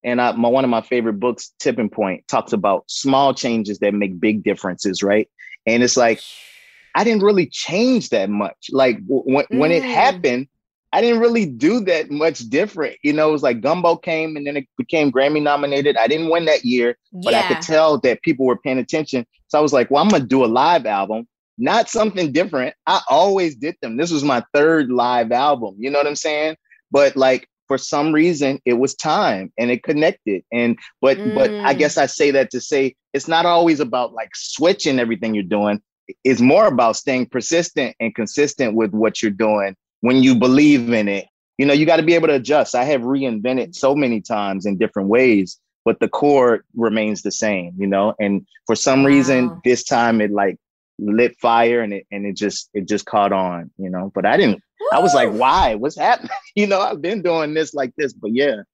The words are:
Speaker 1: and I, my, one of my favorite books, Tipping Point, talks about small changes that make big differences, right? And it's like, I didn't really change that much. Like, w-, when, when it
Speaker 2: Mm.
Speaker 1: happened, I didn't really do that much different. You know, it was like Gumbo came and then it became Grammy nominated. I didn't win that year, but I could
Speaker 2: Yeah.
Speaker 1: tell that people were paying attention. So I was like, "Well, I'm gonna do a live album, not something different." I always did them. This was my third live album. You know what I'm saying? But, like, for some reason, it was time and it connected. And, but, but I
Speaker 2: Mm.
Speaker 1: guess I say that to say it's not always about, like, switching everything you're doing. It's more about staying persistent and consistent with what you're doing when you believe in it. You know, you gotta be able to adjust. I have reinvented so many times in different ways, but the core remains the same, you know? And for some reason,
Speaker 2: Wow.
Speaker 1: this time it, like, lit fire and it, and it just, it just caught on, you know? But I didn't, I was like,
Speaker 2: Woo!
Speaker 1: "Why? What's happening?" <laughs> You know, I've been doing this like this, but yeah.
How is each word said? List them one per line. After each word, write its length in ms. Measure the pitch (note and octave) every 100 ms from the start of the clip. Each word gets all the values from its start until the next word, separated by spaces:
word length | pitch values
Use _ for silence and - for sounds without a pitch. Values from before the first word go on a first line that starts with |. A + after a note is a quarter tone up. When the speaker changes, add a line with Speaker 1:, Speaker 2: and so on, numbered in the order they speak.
Speaker 1:
and 160 | A#2+ B2
I, 120 | B2
my, 160 | A2+ A#2
one 140 | B2+
of 60 | C3
my 100 | A#2
favorite 380 | - B2+ A2+ G#2
books, 340 | A#2+ A#2 - _
Tipping 300 | D3 B2 G#2+
Point, 380 | - G2+ F2+ -
talks 260 | B2 -
about 300 | A2 G2+ F#2+ -
small 460 | - C#3 C3+ C#3 C3
changes 440 | B2+ A#2 G#2 G2+
that 140 | G#2
make 260 | G2+ G2+ F2+
big 240 | G#2+ G#2+
differences, 600 | F#2+ F#2+ G2 F2 G2+ F2+
right? 260 | G2 G#2 - _ - - -
And 160 | A#2
it's 120 | A#2+ C3
like, 220 | A#2 A2+ - - - - _ _ _ -
I 80 |
didn't 200 | G#3+ A3
really 240 | G3+ G3+ E3
change 600 | - - E3+ B3 B3+ -
that 200 | A2+ G2
much. 380 | G#2 G2 - -
Like, 260 | C3+ C3 G#2+ F#2+
w-, 160 | C3 -
when, 200 | C3+ C#3+
when 200 | B2+ D3+
it 120 | E3+
Speaker 2:
Mm. 100 | C3
Speaker 1:
happened, 540 | B2 A#3 F#3 E3 B2 C3+ _ _ _ _
I 60 | E3+
didn't 220 | A#3 A#3
really 240 | A#3 A#3 F#3
do 340 | A#2+ D3 A#3+ F#3+
that 260 | E3 C#3
much 280 | C#3+ D#3+ D3+ A#2
different. 480 | C3+ G#3 F3 D3 -
You 120 | D3
know, 160 | D3+ D#3
it 20 |
was 120 | D3+
like 180 | C#3 A#2
Gumbo 340 | B2+ F3 E3+ E3
came 400 | F3+ D#3+ D#3+ D3+
and 100 | C#3+
then 120 | D3
it 100 | C3+ -
became 320 | B2+ E3 D3
Grammy 320 | B2+ C#3 D3+
nominated. 540 | D3 C#3+ C#3+ C#3 C#3+ A#2
I 120 | A#2
didn't 220 | D#3 E3
win 140 | E3+ D#3+
that 200 | D3 B2
year, 320 | B2 A#2+ A#2+ _
but 200 | F#3 F#3
I 100 | A3+
could 140 | G3+ D#3+
Speaker 2:
Yeah. 40 |
Speaker 1:
tell 360 | E3 D#3 D#3+ C#3+
that 220 | B2+ A2
people 220 | - C3+ C3
were 120 | A#2+
paying 200 | C#3+ C3
attention. 480 | A#2+ D#3 D3 C3 A#2 _ _
So 100 | D3+
I 40 |
was 100 | D3+
like, 180 | C#3 A#2
"Well, 140 | C#3+
I'm 60 | F#3+
gonna 160 | F3+ B2
do 180 | C3+
a 40 | A#2+
live 380 | A#2+ D3 F3 A2
album, 440 | G2+ G2 A2 A#2 _ _ -
not 300 | B2+ G#3+ A3+
something 440 | A#3 G#3+ F#3+ E3
different." 420 | C#3 F#3+ D3 B2+ - -
I 120 | F#3 -
always 460 | C#3 F#3+ G3 F3 B2+
did 220 | C#3+ F3
them. 140 | A#2+ A2+
This 160 | E3+
was 140 | D#3 C#3+
my 180 | B2 -
third 380 | D3 D3+ D#3+ B2+
live 400 | B2 A#2+ B2 A2+
album. 440 | A#2+ C#3+ C#3 A2 F#2+
You 120 | B2+
know 60 | C#3+
what 100 | D3
I'm 80 | D3
saying? 400 | D#3+ D3+ D#3 D#3+ _ _ _
But, 240 | C#3 C#3 C3
like, 320 | C3 C3 - _ _
for 80 | C3+
some 340 | - D3+ D3+
reason, 480 | D3+ E3+ D#3+ C#3 C3+ -
it 80 |
was 200 | A#2+ C3
time 600 | - D#3 E3 F3+ G2+ F#2+ -
and 140 | A#2+
it 120 | B2
connected. 600 | - D3+ D#3+ - - F#2+ _
And, 260 | A#2+ A#2+ A2+ - _
but, 160 | C3+ C#3 G#3
but 180 | G#3+ -
I 220 | G#3 G#3
Speaker 2:
Mm. 40 | C3+
Speaker 1:
guess 200 | D3 D#3+
I 80 | C3+
say 240 | - C#3+
that 200 | C3+ B2+
to 80 | B2+
say 360 | - D3 C3+ _ _
it's 160 | C#3 C#3
not 160 | E3 F3
always 340 | E3+ E3+ D3
about, 320 | C#3 B2 A#2+
like, 180 | A2+ A2 -
switching 640 | - - D#3+ G3 D#3+ C3
everything 340 | A#2 A2 A2+
you're 100 | G#2+ F#2
doing. 360 | G#2 G#2 G#2 _ _ _ - C3
It's 160 | A#2+
more 240 | B2 E3 G#3+
about 320 | B2 A#2 G#2+
staying 300 | - B2+ A#2+
persistent 680 | C3 - E3 E3+ - B2+ -
and 120 | A2+
consistent 600 | A2 G#2+ - D3 - B2 A2
with 160 | A2
what 300 | G#2+ A2 -
you're 100 | A2
doing 460 | G2 A2 G#2+ G2 F#2+ _ _
when 220 | A#2 C3
you 100 | C3 B2
believe 560 | B2+ C3 D3 C#3+ A#2+
in 160 | A#2 G#2
it. 180 | G2 - _ _ -
You 60 | C#3
know, 60 |
you 120 | C#3+ D#3
gotta 160 | E3
be 120 | D#3+ E3+
able 120 | D#3+
to 60 |
adjust. 400 | C#3 A2+ D3 -
I 100 | D3+ C3+
have 160 | C#3+
reinvented 720 | A#2+ C#3 C3+ A2 A2+ B2+ F#2+ -
so 180 | C3+ D3
many 240 | C3+ A2
times 460 | - G#2+ G2+ F#2+ G2
in 120 | G2
different 300 | A2+ - G2
ways, 500 | A#2 C3 G#2 F#2 - _ _ -
but 140 | A2
the 100 | A2
core 560 | - D3 C#3+ B2 A2 _ A#2
remains 460 | A2+ A2 G#2+ G#2
the 100 | G#2
same, 420 | - A2 G2 F2 F2+
you 80 | G2
know? 280 | G2 G#2 -
And 260 | G#2 G2 - _ -
for 100 | A2
some 300 | - C3+ C#3
reason, 420 | C#3 B2+ C3 B2
Speaker 2:
Wow. 120 | F2
Speaker 1:
this 200 | B2 A#2+
time 360 | - B2+ A#2 A2+
it, 120 | G#2
like, 260 | G2+ G2 E2+ _ _ _ -
lit 380 | G#2 G#2+ A#2+ -
fire 420 | D3 A#2 A#2 A#2+
and 120 | A2
it, 140 | G2+ -
and 140 | G2+ G2+
it 100 | F#2
just, 340 | G#2 F#2+ -
it 140 | G#2 F#2
just 180 | G#2 -
caught 260 | G#2+ G2+
on, 380 | G2 F#2 F2 E2 -
you 120 | F#2+
know? 200 | F2+ G2 G2
But 100 | G2
I 120 | C#3+
didn't, 240 | D#3+ G2+ _ _ A#4+
I 80 | E5
was 140 | -
like, 160 | D#4+ A2+
Speaker 2:
Woo! 60 | G#2
Speaker 1:
"Why? 380 | B2+ E3+ D3+ G#2+
What's 220 | C3 D#3
happening?" 340 | E3 A#3+ - -
<laughs> 120 | - -
You 100 | G#3
know, 140 | G3
I've 200 | G3+ F#3+
been 200 | D#3+ G#3+
doing 320 | F3+ E3 D3+
this 200 | D#3 D#3 D3
like 180 | C3 -
this, 160 | C#3+
but 200 | - G#2+
yeah. 300 | A#2 C#3+ A2 G2+